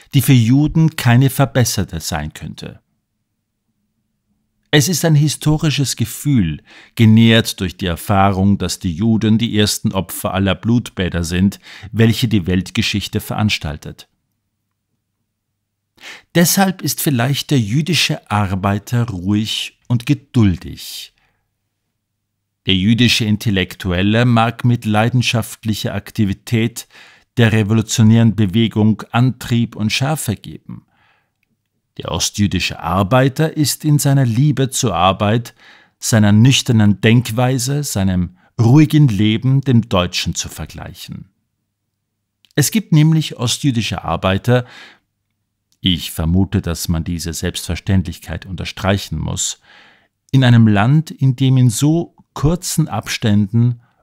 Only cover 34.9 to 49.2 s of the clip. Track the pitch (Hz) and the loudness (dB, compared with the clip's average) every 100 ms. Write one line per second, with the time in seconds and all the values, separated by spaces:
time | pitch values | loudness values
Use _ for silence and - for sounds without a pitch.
34.9 | 85 92 95 104 120 123 _ - - _ | 2 2 2 0 -2 -4 _ -20 -20 _
35.9 | _ - 113 104 104 127 127 - 113 104 | _ 0 2 4 6 6 4 2 2 2
36.9 | 98 113 120 120 110 123 131 123 143 143 | 2 4 2 2 -2 -2 -2 -4 -4 -4
37.9 | - 98 92 90 - _ - 113 147 151 | -4 -2 -2 -4 -8 _ 0 4 6 6
38.9 | 156 143 98 107 110 127 135 135 117 - | 6 4 4 0 0 0 0 2 2 2
39.9 | 92 90 - - 82 - - 78 78 78 | 0 0 -4 -6 -8 -10 -12 -14 -14 -16
40.9 | - - - - _ _ _ _ _ _ | -16 -16 -16 -18 _ _ _ _ _ _
41.9 | _ _ _ _ _ _ - 131 226 - | _ _ _ _ _ _ -2 0 0 2
42.9 | 151 156 160 147 - 120 - 147 117 101 | 4 4 2 -2 -6 -6 -2 -2 -2 -4
43.9 | 95 82 85 95 98 - 123 123 - - | -6 -6 -2 -2 -2 2 0 0 -16 -20
44.9 | _ _ _ _ _ _ _ _ _ 92 | _ _ _ _ _ _ _ _ _ -4
45.9 | 85 - - 82 90 95 98 87 82 - | -4 -6 -6 -2 0 0 -2 -4 -8 -6
46.9 | 82 80 87 85 80 90 - - 85 - | -4 -4 -8 -8 -6 -8 -8 -8 -8 -2
47.9 | 95 82 - - 82 101 87 85 - 95 | -2 -2 -8 -12 -14 -12 -12 -10 -6 -2
48.9 | 101 - 78 | -2 -4 -8